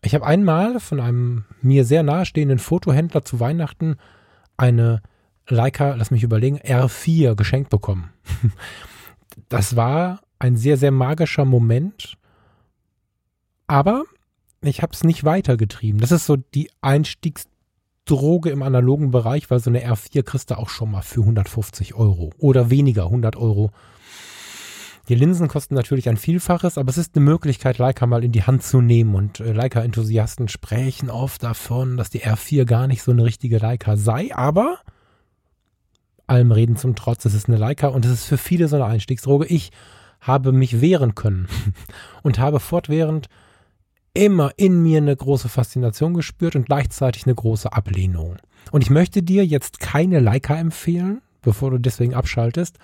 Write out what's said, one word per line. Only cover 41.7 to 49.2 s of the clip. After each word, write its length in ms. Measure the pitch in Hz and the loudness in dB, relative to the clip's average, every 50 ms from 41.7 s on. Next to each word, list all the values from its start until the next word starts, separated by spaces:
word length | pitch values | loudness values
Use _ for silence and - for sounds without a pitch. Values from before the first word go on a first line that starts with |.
| 95 - - | -6 -6 -12
<laughs> 380 | - - - - - - - _ | -20 -20 -20 -20 -20 -20 -4 _
und 160 | 147 120 98 | -2 0 2
habe 220 | 131 143 147 - | 0 0 0 -2
fortwährend 680 | - - 165 175 - - 147 160 160 151 156 156 - - _ _ _ _ _ _ _ _ _ _ _ _ _ _ _ _ _ | -2 -2 -4 -4 -2 -2 -2 0 0 0 -2 -6 -6 -10 _ _ _ _ _ _ _ _ _ _ _ _ _ _ _ _ _
immer 380 | - 202 208 196 175 147 139 - | 2 2 4 4 4 2 0 0
in 260 | - 202 190 185 175 170 | 2 2 4 4 4 4
mir 160 | 160 156 156 | 4 4 4
eine 180 | 147 143 139 | 2 2 0
große 320 | 135 - 131 143 127 - 117 | 0 0 -2 -2 0 -2 -2
Faszination 680 | - - 117 - - 127 123 117 107 - 151 165 175 | -2 -2 -4 -2 -2 -2 -2 -2 -2 -2 -2 -2 0
gespürt 420 | 175 156 - - _ 175 165 - | -2 -4 -6 -6 _ -4 -2 0
und 100 | 147 120 | -2 0
gleichzeitig 600 | - 143 143 131 - - - 139 127 123 - - | 0 0 0 0 -4 -4 -2 -2 -2 -2 -2 0
eine 80 | 131 123 | -2 -2
große 380 | 110 110 113 110 110 - - - | 0 0 -2 -2 -2 -4 -4 -4
Ablehnung. 640 | - 101 - 95 92 92 92 90 85 78 85 87 - _ _ _ _ _ - | -4 -2 -2 -2 -2 -2 -2 -2 -4 -6 -8 -10 -14 _ _ _ _ _ 0
Und 120 | - 147 123 | 0 2 4
ich 80 | 104 | 4
möchte 320 | 131 156 180 175 - 202 | 4 4 4 2 0 -2